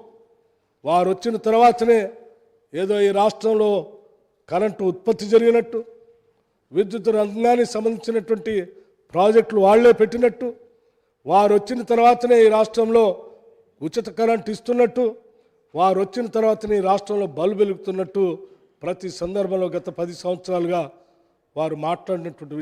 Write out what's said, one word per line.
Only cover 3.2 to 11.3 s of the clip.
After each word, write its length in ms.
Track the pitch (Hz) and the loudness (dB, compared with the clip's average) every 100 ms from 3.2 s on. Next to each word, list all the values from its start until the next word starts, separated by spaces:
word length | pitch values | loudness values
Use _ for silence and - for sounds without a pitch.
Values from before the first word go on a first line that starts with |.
| 214 214 220 220 214 202 156 - _ _ _ _ - | 0 0 -2 0 0 0 -4 -14 _ _ _ _ -6
కరెంటు 320 | 170 214 - 190 | -2 -2 -2 -4
ఉత్పత్తి 340 | 180 - 220 208 | -2 -4 -4 2
జరిగినట్టు, 460 | 226 233 233 233 226 - - _ _ _ _ _ _ _ | 4 6 2 0 -8 -12 -18 _ _ _ _ _ _ _
విద్యుత్ 380 | 143 202 220 196 220 | -4 -4 -4 -2 -2
రంగానికి 520 | 208 208 233 240 233 214 | -2 0 2 2 0 -2
సంబంధించినటువంటి 800 | 220 226 233 226 226 220 220 208 175 - _ _ _ | -4 -4 -6 -6 -4 -6 -4 -6 -6 -12 _ _ _
ప్రాజెక్టులు 460 | 165 202 226 220 214 190 | 0 4 4 2 2 4
వాళ్లే 240 | 214 240 | 6 6
పెట్టినట్టు, 560 | 233 220 233 240 233 247 226 _ _ _ _ _ _ | 6 2 0 -2 -2 -8 -12 _ _ _ _ _ _
వారు 260 | 131 | 0